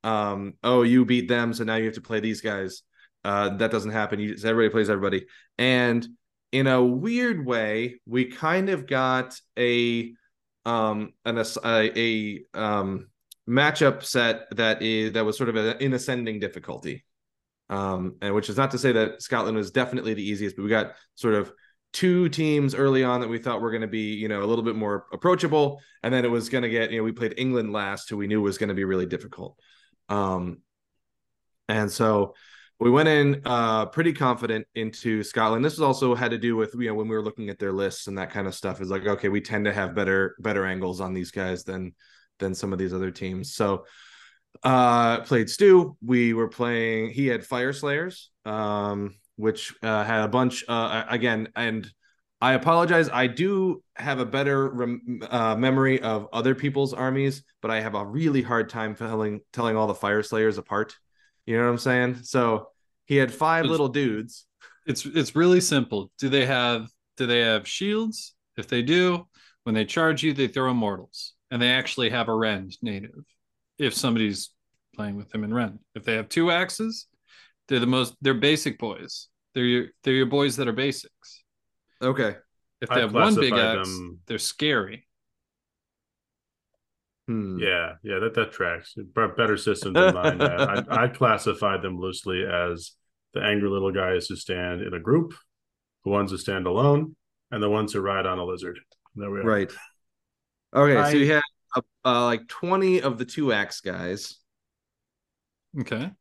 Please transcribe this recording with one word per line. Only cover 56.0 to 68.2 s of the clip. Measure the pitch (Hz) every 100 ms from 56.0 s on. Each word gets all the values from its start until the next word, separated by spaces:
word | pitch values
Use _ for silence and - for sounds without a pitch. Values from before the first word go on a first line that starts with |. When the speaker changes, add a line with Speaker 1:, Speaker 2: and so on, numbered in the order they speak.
Speaker 1:
of | 113 110 104
other | 113 123 127
people's | 143 139 135
armies, | - 131 135 139 135 _ _
but | 110
I | 110
have | 110 101
a | 101
really | 127 165 135
hard | 120 117 113
time | 117 110 104
telling, | 117 110 107 104 _
telling | - 117 110
all | 110
the | 95
Fire | 101 104
Slayers | 104 110 110 98
apart. | - 101 110 - _ _ _ _ -
You | 117
know | 120
what |
I'm | 117
saying? | 131 123 123 123
So | 120 131 117 110 - _ _ _ _
he | 139
had | 127
five | - 156 165 151
Speaker 2:
It's |
Speaker 1:
little | 160 139
dudes. | 143 135 107 120 - _ _ - _ -
Speaker 2:
it's, | - 143
it's | 156 131 156
really | 175 180
simple. | 180 147 120 104 - -
Do | 135
they | 139 127
have, | 131 120 117 113 _ _ -
do | 123
they | 120
have | 117 110 -
shields? | - 196 214 226 220